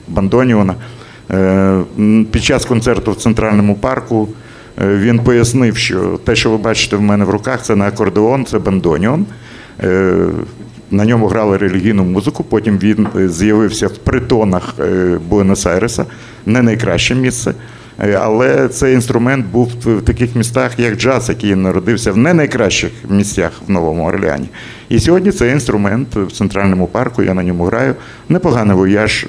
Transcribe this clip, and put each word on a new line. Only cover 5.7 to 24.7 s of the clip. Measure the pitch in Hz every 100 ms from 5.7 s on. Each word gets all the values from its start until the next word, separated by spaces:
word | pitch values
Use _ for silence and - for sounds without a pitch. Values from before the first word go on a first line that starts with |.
| -
що | - 90 92 90
те, | - 110
що | -
ви | 110
бачите | 104 107 - 101
в |
мене | 104 101
в | 98
руках, | 101 110 127
це | - 104
не | 101
акордеон, | 104 101 92 110 135
це | 123 110
бандоніон. | 95 95 85 78 101 156 202 - - - - -
Е, | 95 92 95 90 87 80 - - - - -
на | 98
ньому | 107 120 110
грали | 101 107 98
релігійну | 101 92 95 101
музику, | 92 92 110 -
потім | - 110 110 101
він, | 101 107 104 98
е, | 92
з'явився | 80 104 107 104 - 101
в | -
притонах, | - 131 120 123 107 90 - -
е, | 82 92 90 85 82
Буенос-Айреса, | 104 95 98 90 90 - - - - - - -
не | 120
найкраще | 120 110 - 87 -
місце. | 123 127 123 - - - - - -
Е, | 101 101
але | 110 107 131 139 131
цей | 120 135
інструмент | 127 117 117 120 135 101
був | 104 120 120
в, | 113 110
в |
таких | - - 123 117
містах, | 113 123 127 120
як | 120 104
джаз, | 120 127 120
який | - 104
народився | 95 92 90 87 107 107
в | 98
не | 143
найкращих | 175 143 127 101 - 82 - -
місцях | 101 101 - 82 - -
в |
Новому | 95 82 80 82
Орлеані. | 98 87 71 65 - -